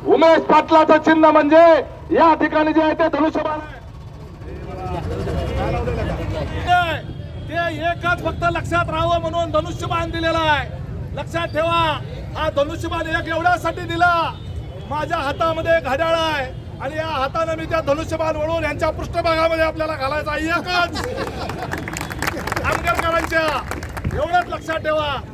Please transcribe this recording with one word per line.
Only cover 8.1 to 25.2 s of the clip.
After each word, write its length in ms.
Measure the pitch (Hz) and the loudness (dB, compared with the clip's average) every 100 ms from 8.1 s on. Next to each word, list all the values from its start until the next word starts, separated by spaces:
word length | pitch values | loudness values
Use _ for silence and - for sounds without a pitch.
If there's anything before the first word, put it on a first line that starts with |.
| 302 320 | 0 -2
फक्त 180 | 330 339 | -2 -2
लक्षात 380 | 339 - 339 330 | -2 0 0 0
राहावं 300 | 311 330 339 | 0 0 0
म्हणून 300 | 330 330 339 | 0 -2 0
धनुष्यबाण 580 | 302 339 339 339 339 339 | 0 0 -6 -4 -2 -2
दिलेला 280 | 330 330 330 | -2 0 2
आहे. 260 | 320 285 254 - - - - 262 | 2 0 -2 -8 -10 -8 -8 -8
लक्षात 320 | 302 320 339 | -6 -4 -2
ठेवा, 320 | 294 330 339 320 277 - - - - | -2 0 2 0 -2 -6 -10 -10 -4
हा 140 | 311 285 | -2 0
धनुष्यबाण 520 | 294 330 320 339 320 | -2 -2 -4 -4 -2
एक 180 | 269 311 | -4 -2
एवढ्यासाठी 540 | 330 339 349 330 339 | 0 2 2 0 -4
दिला, 300 | 349 339 349 339 302 - - - - - - | -6 2 4 4 0 -4 -10 -10 -10 -12 -8
माझ्या 280 | 294 302 330 | -6 -4 -2
हातामध्ये 600 | 277 - 330 320 330 330 | -2 -2 -2 0 2 2
एक 60 | |
घड्याळ 320 | 294 269 330 330 | 2 0 2 2
आहे 360 | 320 302 262 - - - | 2 0 -4 -8 -12 -10
आणि 160 | 254 311 | -8 -6
या 80 | 320 | -4
हातानं 480 | 294 269 330 330 320 | -2 -2 -2 -2 -2
मी 80 | 320 | -2
त्या 160 | 330 | -2
धनुष्यबाण 520 | 320 285 320 320 320 311 | 0 -2 -2 -2 -2 -2
वळून 280 | 302 330 | -2 -2
यांच्या 260 | 302 294 320 | -2 -2 -2
पृष्ठभागामध्ये 720 | 311 339 339 339 320 330 330 320 | -2 -4 -2 0 2 2 2 0
आपल्याला 300 | 320 311 311 | 0 -4 -2
घालायचा 360 | 262 302 294 | -4 -4 -4
आहे. 160 | 302 311 | -4 -2
एकच 440 | 339 359 359 339 311 - - - - - - - - - - - - - 285 - - 247 | -2 0 0 0 -2 -6 -6 -6 -8 -8 -8 -8 -8 -6 -6 -6 -6 -6 -4 -4 -2 0
आंबेडकरांच्या, 840 | 311 339 330 330 330 330 330 320 269 - - - - - | 0 0 0 0 0 0 0 0 -2 -6 -10 -8 -6 -4
एवढंच 360 | 233 311 349 349 | -2 0 0 0
लक्षात 300 | 320 - 320 | -6 -4 -4
ठेवा. 340 | 311 311 294 262 | 0 0 0 -4